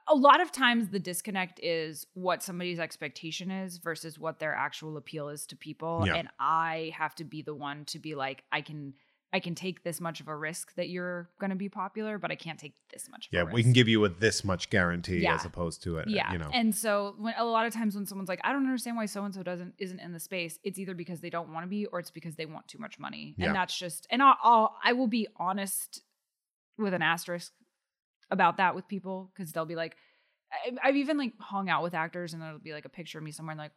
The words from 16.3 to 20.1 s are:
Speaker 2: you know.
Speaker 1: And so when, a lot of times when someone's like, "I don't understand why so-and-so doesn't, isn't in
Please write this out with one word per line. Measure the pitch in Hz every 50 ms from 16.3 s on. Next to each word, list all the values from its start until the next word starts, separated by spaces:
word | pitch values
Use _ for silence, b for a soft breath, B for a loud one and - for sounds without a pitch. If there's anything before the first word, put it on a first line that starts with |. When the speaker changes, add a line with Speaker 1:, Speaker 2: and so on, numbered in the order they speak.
Speaker 2:
you | 87 85
know. | 80 73 -
Speaker 1:
And | 247 233 220 208
so | - - 220 202 202 202 202 202 214
when, | 208 226 226 -
a | 233
lot | 233 226 226 226
of | 233 214
times | 220 226 214 196
when | 208 202
someone's | 175 196 196 196 175
like, | 185 180 -
"I | 196 262
don't | 285 269
understand | 262 262 240 - 240 233
why | 233 220 202
so-and-so | - 202 202 202 190 196 180
doesn't, | 180 180 175 180 180 - -
isn't | 202 185 185 185
in | - 165